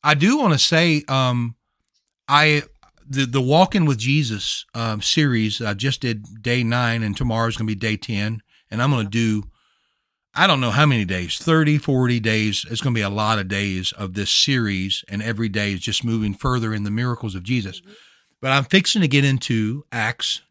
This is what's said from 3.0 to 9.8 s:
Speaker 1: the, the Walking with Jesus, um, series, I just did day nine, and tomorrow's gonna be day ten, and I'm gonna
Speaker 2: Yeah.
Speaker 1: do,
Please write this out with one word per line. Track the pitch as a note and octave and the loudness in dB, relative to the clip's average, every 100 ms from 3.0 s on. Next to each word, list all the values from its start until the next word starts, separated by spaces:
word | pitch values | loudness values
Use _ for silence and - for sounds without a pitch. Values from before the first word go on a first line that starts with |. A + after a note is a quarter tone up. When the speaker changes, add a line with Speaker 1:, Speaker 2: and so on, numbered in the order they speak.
| - | -6
Speaker 1:
the, | C3+ C3 | -2 0
the | C3+ | 0
Walking | B2+ D#3 F#3 G3+ | 4 4 4 4
with | D#3 A#2+ | 2 2
Jesus, | A#2 D3 C3 G#2+ - - - | 0 0 0 -4 -6 -8 -8
um, | A2+ A2+ G#2+ | -6 -4 -2
series, | - - D3 A#2+ A2 G#2 | -2 2 2 2 0 -2
I | A2+ | -4
just | G2+ B2+ C3 | -2 -4 -2
did | B2+ G#2+ G#2 A2 | -4 -6 -8 -10
day | A2+ B2 | -2 0
nine, | A#2 A#2+ A#2+ A2+ | 0 0 0 0
and | A2 G2 | -2 -2
tomorrow's | B2 A2+ A2+ A2 | -2 0 0 -2
gonna | A2 | -4
be | |
day | G2+ A2 G#2+ | -2 -2 -4
ten, | - G#2 G#2 A2+ _ _ _ | -4 -4 -4 -6 _ _ _
and | A2 | -2
I'm | C3 | 2
gonna | C3 | 2
Speaker 2:
Yeah. | G#2 | 0
Speaker 1:
do, | A2+ A2+ G#2+ G2 _ _ _ | 0 0 0 -4 _ _ _